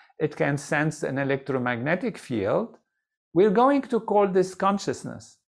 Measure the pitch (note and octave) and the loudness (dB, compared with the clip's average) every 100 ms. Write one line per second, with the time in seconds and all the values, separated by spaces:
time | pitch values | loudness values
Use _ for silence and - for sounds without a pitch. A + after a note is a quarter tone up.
0 | _ - D#3 - D3+ C#3+ - D3+ D#3 D#3 | _ -6 -4 -2 -2 -2 -2 -2 0 -2
1 | C#3+ C3+ C3+ C#3 C#3 C3 B2 A#2+ C3+ F3+ | -4 -2 -2 -2 -2 -2 -2 -2 -2 -2
2 | A#3 D#3 - A#2 G2 D3+ A3+ - _ _ | -4 -8 -6 -2 0 0 -2 -10 _ _
3 | _ _ _ D#3+ G#3+ G3 B3+ C#4+ C4+ A3+ | _ _ _ 2 4 6 4 4 0 -2
4 | A3+ G#3 G3+ F#3 F#3 - G3 G3+ - B2 | 0 2 4 2 0 0 0 0 -2 -6
5 | B2+ A2 - _ _ | -8 -12 -16 _ _